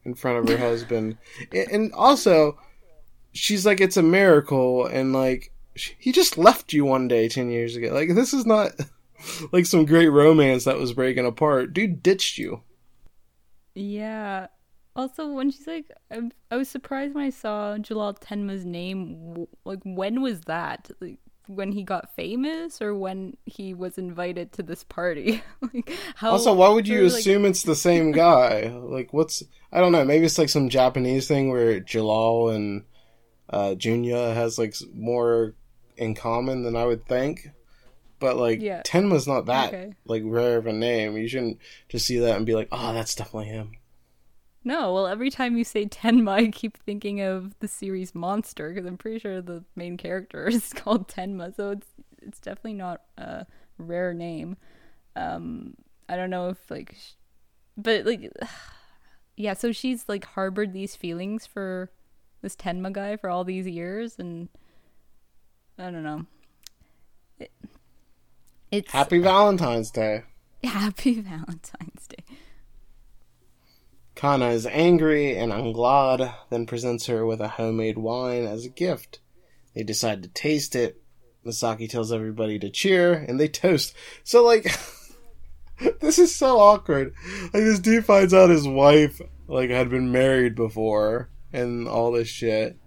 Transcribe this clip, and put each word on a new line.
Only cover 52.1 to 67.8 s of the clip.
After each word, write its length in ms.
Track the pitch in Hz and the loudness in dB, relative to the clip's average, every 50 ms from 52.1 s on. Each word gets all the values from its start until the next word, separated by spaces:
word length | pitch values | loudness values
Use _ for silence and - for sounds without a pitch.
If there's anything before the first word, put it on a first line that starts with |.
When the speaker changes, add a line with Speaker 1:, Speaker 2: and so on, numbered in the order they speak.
| _ _ | _ _
Speaker 2:
it's 200 | - 208 - - | -20 -20 -20 -18
definitely 340 | - - 196 - - 220 214 | -16 -16 -16 -14 -14 -14 -12
not 260 | 196 185 180 175 - _ _ _ | -12 -12 -12 -12 -14 _ _ _
a 300 | - - 175 170 - 185 - - - - _ _ - | -18 -16 -14 -14 -14 -16 -18 -20 -20 -20 _ _ -18
rare 340 | 165 165 170 175 185 180 | -14 -10 -6 -6 -4 -6
name. 460 | 175 170 170 170 165 156 - 170 190 - _ - - _ _ - - _ _ _ - | -6 -8 -10 -10 -10 -12 -12 -12 -14 -16 _ -20 -20 _ _ -20 -20 _ _ _ -12
Um, 580 | - - 85 85 85 - - 80 - - - - _ _ _ _ _ _ - | -10 -8 -8 -8 -10 -10 -12 -12 -14 -14 -18 -20 _ _ _ _ _ _ -10
I 60 | 180 | -8
don't 120 | 180 185 185 | -8 -6 -6
know 200 | 185 180 180 180 | -6 -6 -6 -8
if, 200 | 185 - _ - | -8 -10 _ -16
like, 240 | - - - - - - | -14 -14 -16 -16 -20 -20
sh-, 120 | - - - _ _ _ _ _ _ _ _ _ _ _ - - | -20 -20 -20 _ _ _ _ _ _ _ _ _ _ _ -16 -8
but, 260 | 208 226 226 196 - | -4 -2 -2 -2 0
like, 260 | 220 240 185 - - - - - 226 - - - - - - | -2 -4 -4 -6 -14 -14 -14 -14 -14 -14 -20 -20 -20 -20 -20
<sighs> 540 | _ _ _ _ _ _ _ _ _ _ _ - | _ _ _ _ _ _ _ _ _ _ _ -8
yeah, 160 | 208 208 190 | -6 -6 -6
so 180 | - - 233 | -4 -4 -6
she's, 320 | 226 - - 262 254 233 - - | -6 -4 -6 -6 -6 -6 -8 -8
like, 180 | 208 202 - | -10 -10 -10
harbored 480 | - - - 190 190 190 202 208 190 185 | -10 -8 -6 -6 -6 -4 -6 -6 -6 -6
these 200 | 190 196 196 - | -10 -12 -12 -12
feelings 520 | - - 175 170 170 185 196 214 220 - | -12 -10 -10 -8 -8 -8 -8 -10 -10 -12
for 440 | - - 202 196 185 185 185 185 185 _ _ _ _ _ _ _ _ _ _ | -12 -12 -10 -10 -8 -8 -10 -12 -14 _ _ _ _ _ _ _ _ _ _
this 120 | - 196 - | -14 -14 -14
Tenma 380 | - - 185 175 180 185 190 | -10 -8 -8 -6 -6 -8 -8
guy 240 | 196 196 196 202 208 | -8 -8 -8 -8 -10
for 140 | 214 - 190 | -8 -6 -6
all 140 | 175 180 185 | -6 -6 -6
these 220 | 180 185 185 185 | -6 -8 -8 -8
years, 520 | 185 170 170 170 180 190 214 233 233 - - | -8 -10 -10 -10 -10 -10 -10 -10 -12 -12 -14
and 320 | 180 175 170 165 170 180 _ - _ _ _ _ _ _ _ _ _ _ _ _ _ _ _ _ _ _ _ _ _ _ _ - | -14 -12 -12 -12 -14 -16 _ -20 _ _ _ _ _ _ _ _ _ _ _ _ _ _ _ _ _ _ _ _ _ _ _ -16
I 120 | 180 180 | -14 -12
don't 120 | 175 165 156 | -12 -10 -10
know. 220 | 151 151 151 165 - _ _ _ _ _ _ - - _ _ _ _ _ _ _ _ _ _ _ _ _ - | -10 -10 -12 -14 -16 _ _ _ _ _ _ -20 -20 _ _ _ _ _ _ _ _ _ _ _ _ _ -20
It, 120 | - - _ _ - - _ _ | -20 -20 _ _ -20 -20 _ _